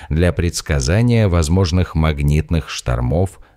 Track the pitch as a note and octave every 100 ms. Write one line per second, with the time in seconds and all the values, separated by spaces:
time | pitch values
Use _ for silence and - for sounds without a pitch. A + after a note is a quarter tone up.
0 | - D2+ F2 D#2 E2+ - - D2 C2 G2
1 | A#2+ A#2 G#2 E2+ D#2 F#2 F#2 F#2 F2 E2+
2 | D#2 C#2+ C#2+ D2+ - E2 - - - A#1+
3 | B1 D2+ F#2+ - -